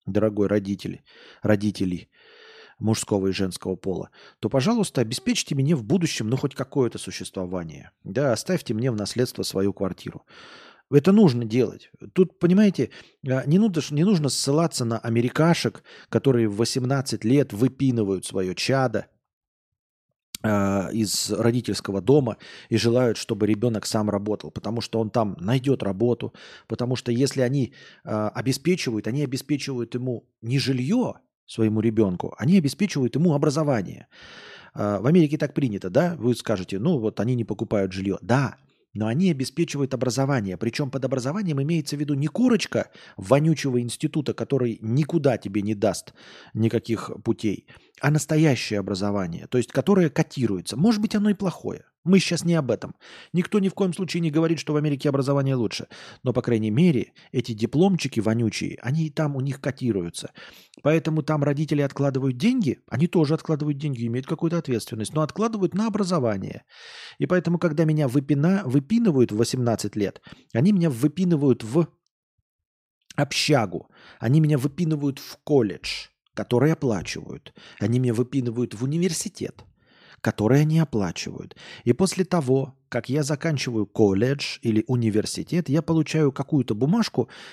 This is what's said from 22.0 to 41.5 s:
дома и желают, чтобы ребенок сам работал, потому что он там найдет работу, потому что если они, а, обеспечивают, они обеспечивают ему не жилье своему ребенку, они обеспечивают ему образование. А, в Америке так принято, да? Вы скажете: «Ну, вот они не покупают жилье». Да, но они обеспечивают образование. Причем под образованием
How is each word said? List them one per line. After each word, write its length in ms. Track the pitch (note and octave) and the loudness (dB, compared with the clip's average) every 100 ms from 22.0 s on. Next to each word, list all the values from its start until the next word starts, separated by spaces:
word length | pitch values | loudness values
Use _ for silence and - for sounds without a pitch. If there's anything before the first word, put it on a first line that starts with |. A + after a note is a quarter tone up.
дома 360 | F2+ D3 A#2+ G2+ - - - | 4 4 4 -4 -14 -18 -2
и 80 | A2+ | 0
желают, 400 | A#2 A#2+ B2 G#2+ | 2 2 2 -2
чтобы 300 | - G#2+ G#2 | -4 -2 0
ребенок 400 | G#2+ A#2+ A2 - | 2 0 -2 -2
сам 240 | A2 G#2 | -2 0
работал, 400 | G2 G#2 G#2 D2+ | -2 -2 -6 -6
потому 300 | - G#2 A#2 | -10 -6 -6
что 180 | - A2+ | -4 -4
он 120 | A2 | -2
там 260 | B2 G#2+ F2+ | 0 -2 -2
найдет 460 | F2+ C3 C3 C3 | -2 0 0 0
работу, 500 | G2 F#2+ A#2+ A#2 A2+ - - - - | -2 0 0 0 -4 -12 -20 -20 -10
потому 300 | A2 B2 B2+ | -6 -4 -4
что 160 | - | -2
если 300 | A#2+ C3+ C#3 | 0 0 0
они, 320 | B2 C#3 A#2+ - - - | 0 0 -2 -6 -20 -18
а, 280 | - G#2+ G#2+ | -6 -4 -4
обеспечивают, 760 | - A2+ B2+ E3+ F3+ - A2 G#2+ | -4 -4 -2 0 -2 -2 -4 -4
они 160 | C3+ | -4
обеспечивают 720 | C#3+ C3 - D3 C#3+ B2+ A#2 | -4 -6 -4 -4 -4 -6 -6
ему 340 | B2+ B2+ A#2 _ _ | -6 -6 -8 _ _
не 180 | A2+ C3+ | -4 -2
жилье 560 | A#2 C3 B2+ A#3+ D#3+ - _ _ | 0 -2 0 0 -2 -6 _ _
своему 360 | - - A2 G#2+ | -12 0 2 2
ребенку, 540 | A2+ G#2+ G#2 F2 - - | 0 2 2 0 -6 -4
они 180 | A#2 G3 | 4 4
обеспечивают 580 | C#3+ - - D3 B2 | 4 -2 -2 0 -2
ему 200 | C3+ F3 | 2 2
образование. 720 | C#3+ D#3 C#3 D3 A#2+ F2 - - - - - - - - | 4 2 0 0 0 -2 -10 -20 -20 -20 -20 -20 -20 -18
А, 260 | - G#2 G2+ | -6 -2 0
в 60 | A2+ | 4
Америке 320 | F3+ D3+ D3+ | 6 4 2
так 160 | C#3+ | -2
принято, 360 | - C3+ G2+ F#2+ | 0 -2 -2 0
да? 260 | G#2 F3 D#3+ | 2 2 0
Вы 160 | A2+ | -2
скажете: 460 | A#2 - G2+ F#2 F#2+ | -2 0 -2 -2 -4
«Ну, 180 | C3+ D3+ | 0 0
вот 220 | G#2+ - | -2 -2
они 160 | G#2 B2 | -2 -2
не 80 | |
покупают 480 | A2 G#2 A2 G#2+ G2 | -2 -6 -2 0 0
жилье». 260 | F#2+ G2 F#2 | -2 -4 -4
Да, 360 | F2+ B2+ B2 - _ _ _ | 0 0 0 -6 _ _ _
но 120 | G#2 G#2+ | -6 -2
они 240 | B2+ F#3+ | 0 0
обеспечивают 640 | C#3 B2+ - E3+ C#3+ C3+ | 0 -4 -4 -4 -2 -4
образование. 640 | C3 B2+ A2+ C3+ C3+ G2 F2+ | -2 -2 0 0 0 -2 -4
Причем 340 | A2+ A#2 C#3 | -4 -4 -6
под 140 | C3+ | -4
образованием 580 | B2 C3 B2 F#3+ F#3+ | -4 -4 -4 -4 -2